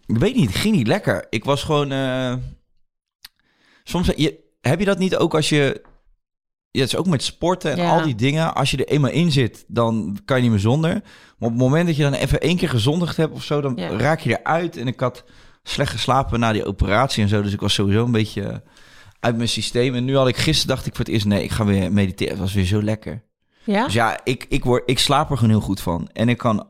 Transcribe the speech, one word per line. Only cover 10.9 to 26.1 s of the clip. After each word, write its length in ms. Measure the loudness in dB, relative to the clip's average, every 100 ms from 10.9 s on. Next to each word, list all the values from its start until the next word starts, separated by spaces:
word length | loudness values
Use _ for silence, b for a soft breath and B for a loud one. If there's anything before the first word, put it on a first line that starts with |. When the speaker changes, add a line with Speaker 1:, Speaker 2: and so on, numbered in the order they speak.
Speaker 1:
Maar 580 | -2 -8 -18 -20 _ -4
op 0 |
het 80 | 2
moment 300 | 2 4 2
dat 80 | 0
je 80 |
dan 100 | 0
even 280 | 0 0 0
één 160 | 0 0
keer 120 | 0
gezondigd 480 | 0 0 0 -2 -2
hebt 160 | -2
of 100 | -4
zo, 180 | -4 -2
dan 120 | -2 -4
Speaker 2:
Ja. 140 | -4 -2
Speaker 1:
raak 220 | 0 0
je 200 | 0 -2
eruit. 380 | 0 -2 -2 -6
En 100 | -6
ik 120 | -4
had 240 | -4 -6 b b b b
slecht 280 | -8 -4 -4
geslapen 480 | -2 0 0 0 0
na 120 | 0
die 140 | 0 -2
operatie 580 | -2 0 2 2 2
en 60 | 2
zo, 120 | 2
dus 120 | 0
ik 60 | -2
was 120 | -2
sowieso 320 | 0 2 2 2
een 60 |
beetje, 300 | 0 0 -4
eh, 120 | -8 -10 b b b b b b
uit 160 | -2 0
mijn 120 | -2
systeem. 460 | -2 -2 0 0 0
En 100 | 0
nu 100 | 2
had 100 | 2
ik 100 | 2
gisteren, 380 | 0 0 0 -4
dacht 100 | -4
ik 80 | -6
voor 100 | -2
het 80 |
eerst, 120 | 0 2
"Nee, 180 | 0
ik 80 | 0
ga 140 | 0 2
weer 260 | 2 2
mediteren." 400 | 2 0 -2 -4
Het 80 | -4
was 120 | -4
weer 120 | 0 0
zo 180 | 0
lekker. 400 | -2 -4 -8 -14 -16 _ _ _ -4
Speaker 2:
Ja? 180 | -2 0
Speaker 1:
Dus 80 |
ja, 260 | 0 0 -2
ik, 220 | -4 -6 -4
ik 140 | -2
word, 200 | 0 0 0
ik 140 | 0
slaap 300 | 2 2 0
er 60 | 2
gewoon 140 | 4
heel 100 | 4
goed 180 | 2 -4
van. 280 | -4 -4 -6